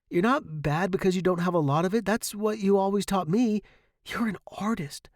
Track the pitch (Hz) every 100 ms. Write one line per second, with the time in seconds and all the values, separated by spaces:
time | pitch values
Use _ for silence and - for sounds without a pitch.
0 | _ 175 208 285 214 156 147 147 185 180
1 | 190 185 180 175 175 175 147 143 180 214
2 | 196 226 - 208 214 214 196 196 190 202
3 | 190 196 160 196 247 214 - _ _ _
4 | - - 226 185 - - 202 220 147 -
5 | -